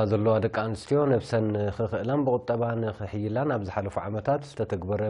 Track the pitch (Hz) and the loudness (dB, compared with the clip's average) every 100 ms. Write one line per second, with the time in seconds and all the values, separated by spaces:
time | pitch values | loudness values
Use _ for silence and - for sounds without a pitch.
0 | 107 104 110 110 113 110 110 104 - 143 | 4 4 4 4 2 0 -2 -4 0 2
1 | 139 120 - 117 107 104 104 95 110 101 | 4 2 2 0 2 0 -2 -2 -2 -2
2 | 110 143 131 123 - 117 117 117 110 101 | 0 0 2 2 2 0 0 0 -2 -4
3 | 101 104 107 113 147 120 95 104 98 101 | -6 -4 -2 0 0 -2 -2 -4 -4 -4
4 | 101 107 120 143 143 - 110 95 92 104 | -4 -4 0 -2 -2 -6 -4 -4 -2 -2